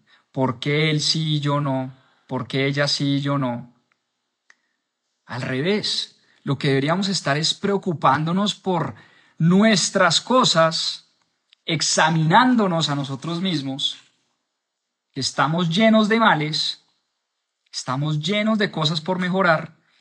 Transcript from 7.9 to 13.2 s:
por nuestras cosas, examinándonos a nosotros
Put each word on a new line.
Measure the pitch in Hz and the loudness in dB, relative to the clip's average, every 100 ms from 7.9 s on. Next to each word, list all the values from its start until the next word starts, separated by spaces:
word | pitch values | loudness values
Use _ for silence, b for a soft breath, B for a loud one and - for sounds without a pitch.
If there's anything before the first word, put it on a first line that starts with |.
| 147 143 143 160 185 208 - | 0 2 2 0 0 -2 -4
por | 190 170 127 - b b b - | -4 -2 -4 -8 b b b 0
nuestras | 165 190 220 202 - 196 180 160 | 4 6 6 4 0 2 2 2
cosas, | - 254 - 165 165 160 - - _ _ _ _ _ _ - | 2 2 4 4 2 0 -6 -8 _ _ _ _ _ _ -6
examinándonos | 160 - 185 175 165 156 208 254 240 196 165 147 | -2 0 2 2 2 4 4 6 4 2 0 -2
a | 143 | -2
nosotros | 135 135 | -4 -8